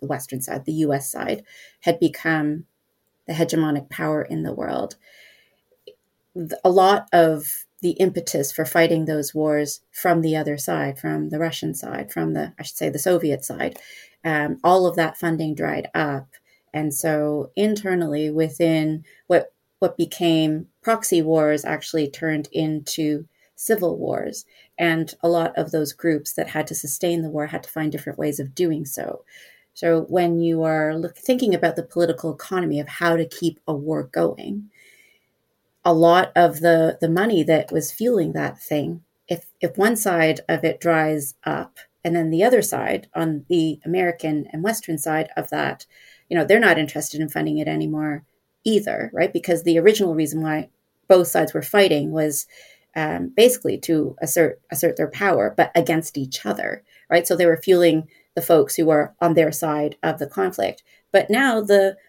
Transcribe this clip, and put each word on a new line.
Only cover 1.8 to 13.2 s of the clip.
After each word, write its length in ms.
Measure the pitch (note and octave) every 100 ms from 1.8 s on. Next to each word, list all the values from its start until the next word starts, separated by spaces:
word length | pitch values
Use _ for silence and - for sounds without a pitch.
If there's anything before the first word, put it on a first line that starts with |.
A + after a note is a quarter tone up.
had 180 | - E3
become 680 | E3+ - E3 D#3 D3+ D#3 - _ _ _ _ _ -
the 60 |
hegemonic 560 | D#3+ E3 E3 D#3 D3 C#3+
power 340 | - D#3 D3+
in 200 | - D#3+
the 100 | D#3+
world, 440 | - - - - - _ - - _ _ _ _ _ - - _ _ _
th-, 180 | F3+ D#3+ -
a 80 | F#3
lot 380 | F#3 F#3 G3+ -
of 520 | F3 E3 D#3 - - - _
the 120 | F3
impetus 600 | - F#3 F3+ E3 D3+ C#3
for 120 | -
fighting 400 | D#3 E3+ E3 E3
those 300 | D#3 D3+ C#3+
wars 460 | D#3 D3+ D3 D3 - _
from 300 | - F#3 E3
the 160 | D#3+ D#3
other 220 | D3+ C#3+
side, 400 | - E3 C#3 C3+
from 320 | D#3+ D#3 D3+
the 80 | D#3
Russian 360 | E3 D#3 D#3+
side, 380 | D#3+ - - -
from 220 | E3 D#3+
the, 180 | D#3 D#3 -
I 40 |
should 140 | D3+ -
say, 140 | D#3
the 80 | C#3
Soviet 460 | F#3 F3